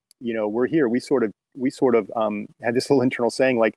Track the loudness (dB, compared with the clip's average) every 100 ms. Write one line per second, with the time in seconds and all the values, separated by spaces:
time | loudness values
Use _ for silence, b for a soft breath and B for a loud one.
0 | _ _ -6 -2 -2 0 0 2 2 0
1 | 0 0 0 -4 _ -6 -6 0 2 2
2 | 0 -4 -4 -4 -10 _ -2 -2 2 2
3 | 2 0 -2 2 0 2 0